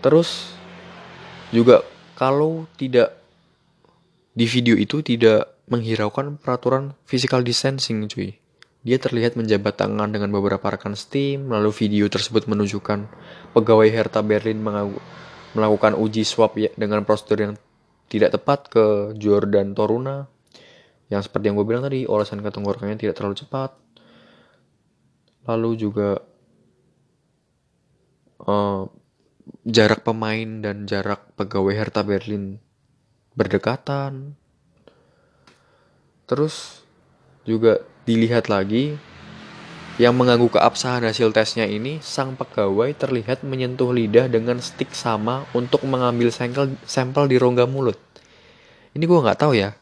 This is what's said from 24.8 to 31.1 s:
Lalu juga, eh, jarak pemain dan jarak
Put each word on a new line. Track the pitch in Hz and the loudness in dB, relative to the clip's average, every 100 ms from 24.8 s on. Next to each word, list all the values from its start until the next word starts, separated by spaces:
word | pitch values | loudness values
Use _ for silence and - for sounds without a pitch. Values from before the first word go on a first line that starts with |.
| _ _ _ _ _ _ | _ _ _ _ _ _
Lalu | - 113 113 113 | -6 -2 -2 -2
juga, | 107 104 101 98 - _ _ _ _ _ _ _ _ _ _ _ _ _ _ _ _ _ _ _ _ _ - | -4 -2 -2 -2 -6 _ _ _ _ _ _ _ _ _ _ _ _ _ _ _ _ _ _ _ _ _ -4
eh, | 101 101 98 95 _ _ _ _ _ - - 117 | -2 0 -4 -8 _ _ _ _ _ -20 -14 0
jarak | 117 107 107 - | 4 4 4 0
pemain | 113 110 110 113 110 | -4 -4 -4 -6 -8
dan | 104 101 101 | -8 -8 -6
jarak | 101 98 | -4 -4